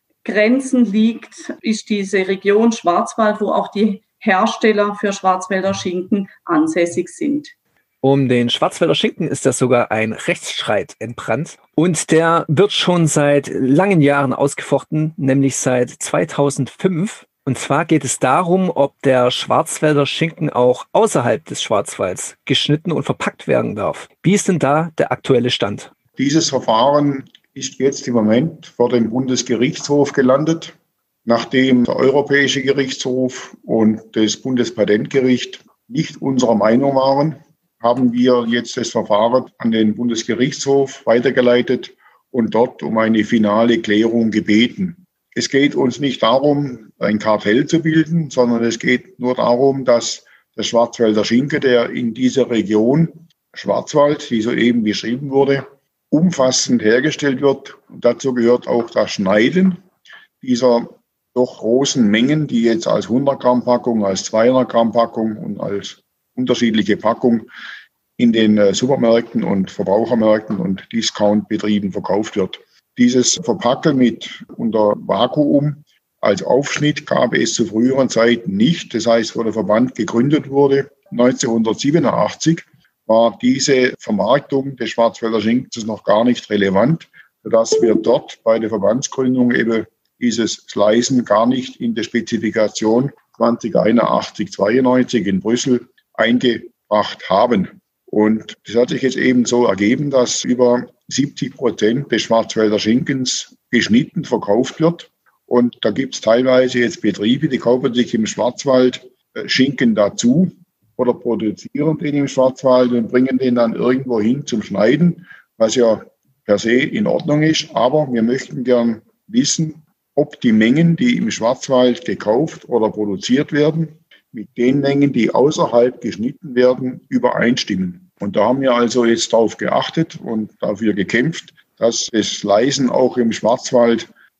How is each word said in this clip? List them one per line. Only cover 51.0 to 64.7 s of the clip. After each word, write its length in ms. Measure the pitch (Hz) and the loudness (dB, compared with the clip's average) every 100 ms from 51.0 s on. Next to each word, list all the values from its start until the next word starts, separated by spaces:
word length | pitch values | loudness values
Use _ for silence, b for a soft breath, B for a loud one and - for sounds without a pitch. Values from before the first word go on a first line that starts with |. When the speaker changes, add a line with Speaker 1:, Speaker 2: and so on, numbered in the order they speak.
| 113 107 101 | 0 2 2
Speaker 3:
Schinken, 340 | 117 143 147 | 0 0 0
der 300 | 135 120 113 | 2 2 0
in 240 | 135 120 | -4 -6
dieser 340 | 113 127 127 120 | -2 -2 0 0
Region 800 | 113 98 107 117 147 165 - - _ _ | 0 0 2 2 2 0 -4 -20 _ _
Schwarzwald, 800 | - - 107 - 151 147 147 - | -12 -4 -4 -2 0 2 0 -4
die 100 | 113 | -2
soeben 420 | 110 - 117 120 | -2 0 0 2
beschrieben 460 | 107 98 110 127 143 | 0 -2 -4 -6 -4
wurde, 380 | 135 135 139 - _ _ _ - | 0 0 0 -4 _ _ _ -2
umfassend 760 | 151 180 170 131 123 - 120 | 2 2 2 0 0 0 0
hergestellt 600 | 107 120 151 - 143 131 | 2 2 2 -2 -2 0
wird. 340 | 143 135 - - _ | 0 0 -4 -20 _
Und 120 | - 120 | -4 -2
dazu 260 | 120 135 | 0 -2
gehört 340 | 123 117 123 - | 0 2 2 2
auch 220 | 123 117 | -2 -2
das 220 | 117 104 | -2 -2
Schneiden 680 | - 95 104 127 170 190 175 _ _ _ B B _ | -2 0 2 2 2 2 0 _ _ _ B B _
dieser 480 | 131 120 127 120 - - _ _ _ | -4 0 2 2 -2 -14 _ _ _
doch 240 | 123 127 - | -2 -2 -4
großen 500 | 110 123 - 139 107 | -2 0 0 0 2
Mengen, 380 | 110 127 156 143 | 2 2 0 -2
die 160 | 117 | 0
jetzt 260 | 113 113 - | 0 0 -2
als 220 | 104 95 | -2 -2
hundert 300 | 123 139 135 | -2 -2 -2
Gramm 220 | 127 123 | 0 0
Packung, 440 | 123 120 123 113 98 | 0 -2 0 -2 -2
als 180 | 95 | -4
zweihundert 460 | - 110 117 131 123 | -4 0 2 2 2